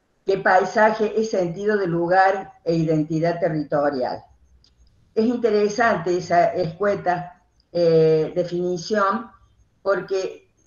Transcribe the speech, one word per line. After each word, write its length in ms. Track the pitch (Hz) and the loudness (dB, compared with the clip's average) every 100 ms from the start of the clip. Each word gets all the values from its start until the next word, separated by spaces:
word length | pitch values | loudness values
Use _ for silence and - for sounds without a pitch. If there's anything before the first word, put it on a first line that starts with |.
| _ _ | _ _
que 140 | - 196 | -4 0
paisaje 840 | 214 185 196 220 220 220 214 220 | 4 2 2 2 2 2 -2 -2
es 100 | 220 | -2
sentido 460 | 196 175 170 208 214 | -2 -2 -2 -2 0
de 100 | 185 | 0
lugar 680 | 170 170 185 190 196 - - | -2 0 4 4 2 -6 -12
e 100 | - | -2
identidad 640 | 170 160 156 151 160 170 165 | 0 2 0 0 -2 -2 -2
territorial. 840 | 175 156 143 151 143 135 120 - - _ _ _ _ _ _ _ _ | -2 -2 -2 0 0 0 -4 -6 -12 _ _ _ _ _ _ _ _
Es 120 | - | -2
interesante 920 | 220 233 226 208 208 202 233 185 165 180 | 0 2 0 2 0 0 0 0 -2 -2
esa 380 | 165 175 165 | 0 2 2
escueta, 880 | - 165 - 202 185 170 180 175 - _ _ _ | 0 -4 -2 -2 -2 -2 -4 -6 -16 _ _ _
eh, 600 | 170 170 160 160 156 160 | 0 2 4 4 2 0
definición 960 | 175 170 175 180 180 - 214 196 220 - - _ _ _ _ | -2 -4 -2 -4 -4 -4 0 0 0 -6 -20 _ _ _ _
porque 680 | 196 190 185 190 185 - _ _ | -2 -2 -2 -4 -4 -10 _ _